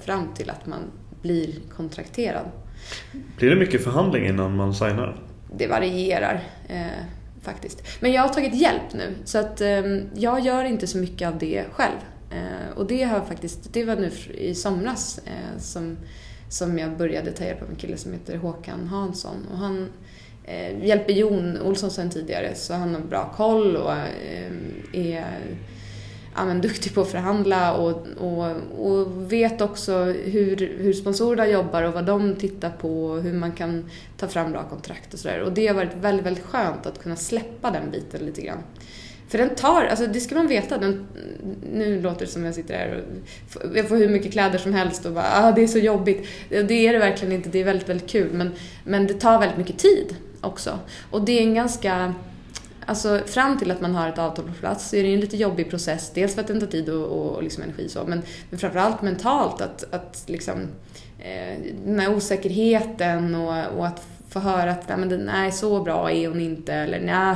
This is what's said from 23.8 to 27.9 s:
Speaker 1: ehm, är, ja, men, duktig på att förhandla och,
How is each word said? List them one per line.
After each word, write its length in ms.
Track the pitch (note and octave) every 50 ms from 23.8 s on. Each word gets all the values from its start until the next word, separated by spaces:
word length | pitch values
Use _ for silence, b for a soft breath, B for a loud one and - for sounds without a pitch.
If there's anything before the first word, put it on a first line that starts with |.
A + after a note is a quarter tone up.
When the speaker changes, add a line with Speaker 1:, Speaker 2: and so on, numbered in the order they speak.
| C3+ D3+ D3
Speaker 1:
ehm, 800 | D3 D3 - - - - D2 E2 F2 - F2 F2 F2 - - - - - - -
är, 320 | F3+ F3 E3+ E3 E3 E3+ E3+ F3+ F3 - F#3 F3 E3+ - B B B B B B B B B B B B B B
ja, 100 | F3+ F#3
men, 160 | F#3 F3 F3
duktig 320 | G#3 A3 A3 - - G3 -
på 60 | G3
att 100 | F#3 F#3+
förhandla 600 | - F3+ F3+ G3 G#3 G#3 G3 G3 F#3+ F#3 F3 F3 -
och, 340 | - E3+ E3+